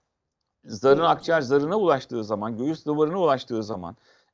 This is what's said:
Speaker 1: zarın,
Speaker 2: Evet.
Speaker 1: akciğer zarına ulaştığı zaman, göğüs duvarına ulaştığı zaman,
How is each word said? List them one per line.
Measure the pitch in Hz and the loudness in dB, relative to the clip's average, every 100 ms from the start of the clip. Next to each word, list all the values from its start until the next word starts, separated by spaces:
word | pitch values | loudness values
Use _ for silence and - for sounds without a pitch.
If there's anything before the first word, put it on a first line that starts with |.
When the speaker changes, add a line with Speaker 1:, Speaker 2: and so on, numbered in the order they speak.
| _ _ _ _ _ _ | _ _ _ _ _ _
Speaker 1:
zarın, | - 107 135 143 | -16 0 4 6
Speaker 2:
Evet. | 165 | 4
Speaker 1:
akciğer | 147 - 165 | 2 2 0
zarına | 123 143 151 214 | 2 0 2 0
ulaştığı | 180 135 - 120 | 2 0 -2 -8
zaman, | 107 104 110 110 | -4 -4 -4 -4
göğüs | 139 156 147 | -4 -4 -4
duvarına | 151 156 190 | 0 0 2
ulaştığı | 165 131 - 113 | 0 0 -2 -6
zaman, | 104 98 87 110 _ _ _ | -6 -8 -10 -14 _ _ _